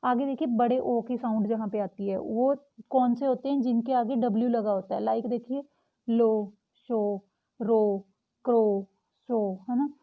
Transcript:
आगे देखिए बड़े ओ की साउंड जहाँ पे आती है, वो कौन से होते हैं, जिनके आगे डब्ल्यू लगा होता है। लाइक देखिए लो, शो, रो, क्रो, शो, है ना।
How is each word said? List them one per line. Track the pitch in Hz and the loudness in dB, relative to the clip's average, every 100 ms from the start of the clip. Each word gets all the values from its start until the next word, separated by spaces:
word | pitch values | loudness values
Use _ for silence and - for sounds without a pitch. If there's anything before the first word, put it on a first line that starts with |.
आगे | 254 247 277 | 0 0 0
देखिए | 262 311 | -2 -2
बड़े | 233 240 254 | 0 2 2
ओ | - 240 | 0 -2
की | 226 247 | -2 -4
साउंड | 240 220 202 | -2 -2 0
जहाँ | 220 220 | -2 -4
पे | 208 | -4
आती | 196 _ 202 | -6 _ -4
है, | 190 | -4
वो | - 226 254 277 _ _ - | -4 0 0 0 _ _ -2
कौन | 269 254 240 | 0 2 2
से | 269 | 0
होते | 254 269 | -2 -2
हैं, | 285 | -2
जिनके | 247 233 233 | 0 0 0
आगे | 254 233 262 | 0 0 0
डब्ल्यू | 240 214 240 | 0 0 2
लगा | 233 214 | 0 0
होता | 196 190 - | -2 -2 -4
है। | |
लाइक | 214 226 220 | -2 -2 -2
देखिए | 233 233 262 285 _ _ _ - | -4 -4 -8 -8 _ _ _ -2
लो, | 233 233 220 202 - _ _ | 2 4 2 -2 -10 _ _
शो, | _ 233 208 202 - _ _ _ | _ -2 0 -2 -8 _ _ _
रो, | 214 226 214 202 196 _ _ _ - | 2 4 4 0 -6 _ _ _ 0
क्रो, | 233 214 196 196 _ _ _ _ | 4 4 2 -4 _ _ _ _
शो, | 233 208 190 190 | -2 -2 -4 -4
है | 247 | -2
ना। | 285 294 | -2 -4